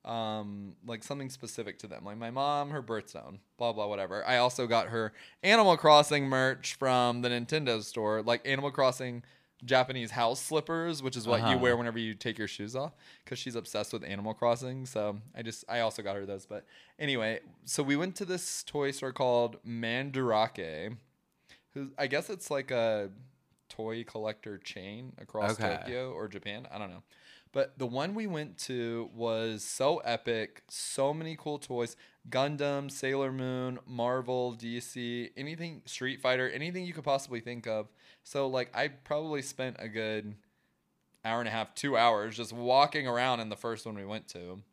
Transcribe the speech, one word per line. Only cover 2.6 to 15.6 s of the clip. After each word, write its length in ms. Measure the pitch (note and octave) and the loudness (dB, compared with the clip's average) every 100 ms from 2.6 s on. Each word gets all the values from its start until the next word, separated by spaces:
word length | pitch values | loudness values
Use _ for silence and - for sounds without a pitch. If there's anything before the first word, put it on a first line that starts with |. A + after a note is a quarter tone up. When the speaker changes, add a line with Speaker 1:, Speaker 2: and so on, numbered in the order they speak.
| C#3+ | -2
Speaker 1:
her 120 | D3 | -6
birthstone, 580 | A#2 A2 - - B1+ G2 _ _ | -4 -4 -4 -14 -14 -18 _ _
blah, 160 | A#2+ | 0
blah, 120 | A2 G#2 | 0 -2
whatever. 400 | G2+ F#2+ G2+ A2 | -2 -2 -2 4
I 120 | B2+ | 6
also 280 | B2+ B2+ A#2+ | 4 2 4
got 220 | A2+ A2 | 4 4
her 240 | A2+ A2 - - _ | -2 -2 -6 -20 _
Animal 340 | F#3 A3+ G3+ D#3+ | 6 8 10 8
Crossing 480 | D#3+ D3 D3 D3 C3+ | 12 12 10 2 4
merch 480 | C3 C3 C3 - - | 4 4 2 -6 0
from 440 | C3+ B2+ B2 A#2+ | 4 6 4 4
the 80 | A#2+ | 0
Nintendo 540 | A#2+ A#2 D#3 C3+ A2+ | 0 0 0 2 0
store, 380 | G#2+ A#2+ G#2+ A2 | -2 0 2 2
like, 180 | G#2+ A#2+ C3 | 4 2 2
Animal 220 | C3+ C#3+ | 0 0
Crossing 520 | C3+ C3 B2 B2+ A#2+ - _ _ _ | 4 4 4 -6 -8 -12 _ _ _
Japanese 500 | B2 C3 B2+ C3 A2+ | 4 6 6 -2 -4
house 280 | B2 A#2 C3 | 2 2 2
slippers, 640 | - D#3 D3+ E3 E3 D3+ | 0 0 2 -2 0 -2
which 160 | C3 C3 | -4 -2
is 100 | A2 | 2
what 120 | A#2 | 4
Speaker 2:
Uh-huh. 80 | A2+ | 6
Speaker 1:
you 60 | B2 | 6
wear 180 | B2 A#2+ | 6 4
whenever 220 | A#2+ A#2 | 0 -4
you 160 | A2+ | -6
take 240 | G#2 A#2+ G#2+ | -4 -6 -4
your 100 | G#2 | -6
shoes 260 | - G#2 | -6 -8
off, 200 | B2+ D3+ - - - - | -6 -8 -12 -20 -20 -10
'cause 120 | B2+ | -8
she's 160 | C3 | -6
obsessed 380 | A#2 G2+ G#2 G#2 | -6 -4 -4 -4
with 100 | A2+ | -6
Animal 300 | D2 G2 G#2 | -6 -6 -6
Crossing. 540 | A2 A#2+ A#2+ B2+ C3 C3 | 0 2 2 -2 -8 -6
So 340 | A2 G#2 G#2 A2+ | -2 -2 -4 -12
I 80 | - | -10
just, 240 | A2+ A2 | -10 -10